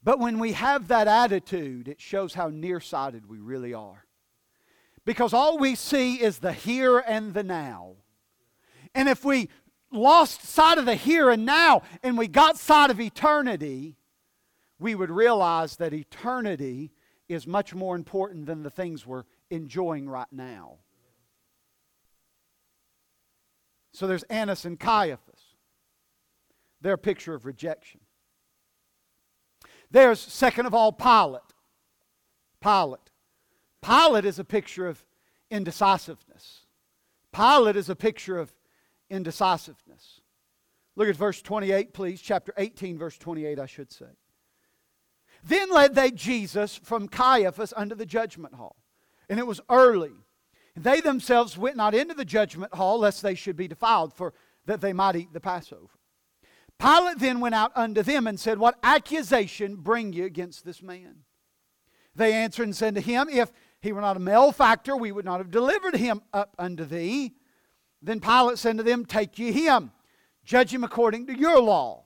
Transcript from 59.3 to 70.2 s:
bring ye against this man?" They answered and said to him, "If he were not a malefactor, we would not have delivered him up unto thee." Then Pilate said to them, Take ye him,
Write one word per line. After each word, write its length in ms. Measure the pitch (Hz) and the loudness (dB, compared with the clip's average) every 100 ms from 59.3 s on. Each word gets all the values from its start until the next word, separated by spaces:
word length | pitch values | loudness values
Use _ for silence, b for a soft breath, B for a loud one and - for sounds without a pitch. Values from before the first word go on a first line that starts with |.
| 254 196 - 202 202 | 0 0 -6 -10 -8
bring 340 | 156 233 214 | -4 -2 -4
ye 120 | 170 | -8
against 420 | 190 165 180 - | -8 -8 -12 -14
this 160 | 175 170 | -20 -20
man?" 380 | 185 180 180 156 _ _ _ _ _ _ _ _ _ | -20 -20 -20 _ _ _ _ _ _ _ _ _ _
They 200 | - 220 | 0 0
answered 300 | 220 226 - | 2 -4 -4
and 120 | 226 | -6
said 200 | 196 220 | -2 -2
to 60 | 202 | -2
him, 280 | 175 240 302 | -2 -2 0
"If 240 | 262 233 b b b | 0 -2 b b b
he 120 | 208 | -8
were 80 | 202 | -4
not 160 | 202 190 | -4 -2
a 20 | |
malefactor, 800 | 185 214 277 - 247 226 - 269 | 4 6 6 6 4 4 -2 -6
we 160 | 220 | -4
would 100 | 202 | -8
not 140 | 185 180 | -6 -6
have 140 | 185 | -2
delivered 440 | 202 254 403 381 | 0 0 0 -2
him 260 | 302 247 208 _ | -2 -2 -4 _
up 200 | 202 202 - | -6 -6 -8
unto 240 | 180 175 | -10 -8
thee." 500 | 156 170 170 262 254 _ _ _ _ _ _ _ | -10 -8 -4 -6 -6 _ _ _ _ _ _ _
Then 180 | 160 220 | -10 -6
Pilate 380 | 214 247 247 240 | 2 4 4 0
said 180 | 226 | -2
to 80 | 220 | 0
them, 220 | 226 240 | 0 -2
Take 340 | 233 214 214 - | -2 -4 -4 -6
ye 140 | 233 | -4
him, 380 | 220 320 247 131 _ _ _ | 0 2 2 0 _ _ _